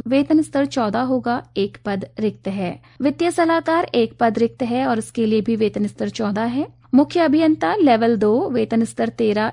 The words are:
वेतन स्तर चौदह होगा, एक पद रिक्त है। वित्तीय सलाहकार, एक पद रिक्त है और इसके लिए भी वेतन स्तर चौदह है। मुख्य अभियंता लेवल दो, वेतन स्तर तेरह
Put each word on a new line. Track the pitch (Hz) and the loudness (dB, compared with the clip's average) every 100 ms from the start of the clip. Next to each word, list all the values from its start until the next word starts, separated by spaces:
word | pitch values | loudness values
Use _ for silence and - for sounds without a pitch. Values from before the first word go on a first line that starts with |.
| 233 | 0
वेतन | 269 285 311 | 0 2 2
स्तर | 302 277 277 | 2 -2 -2
चौदह | 269 214 214 | -2 -2 -2
होगा, | 254 254 240 240 - - | -2 -2 -2 -4 -6 -4
एक | 196 - | -4 -6
पद | 214 196 - - | -6 -6 -8 -6
रिक्त | 214 196 196 | -6 -4 -8
है। | 196 175 - - - | -6 -6 -8 -16 -4
वित्तीय | 269 285 339 | -4 0 0
सलाहकार, | 339 330 330 320 330 | 2 2 0 0 0
एक | 359 240 226 - | 0 0 -2 0
पद | 233 220 | 0 2
रिक्त | 226 - | -2 -2
है | 240 240 262 | -4 -2 -2
और | 226 | -2
इसके | 220 - 220 | -4 -2 0
लिए | 220 | 0
भी | 214 226 | 0 0
वेतन | 220 208 208 | 0 -2 -4
स्तर | - 208 | -4 -6
चौदह | - 208 208 | -4 -4 -2
है। | 233 254 349 - _ | -2 -4 -6 -10 _
मुख्य | 254 285 349 | 2 2 2
अभियंता | 320 302 320 311 320 415 | 2 4 2 2 0 2
लेवल | 302 220 233 226 | 4 4 2 2
दो, | 208 233 370 | 2 2 0
वेतन | 240 220 226 | -2 0 0
स्तर | 226 - 226 | -2 -2 -4
तेरह | - 226 208 220 | -2 0 0 -2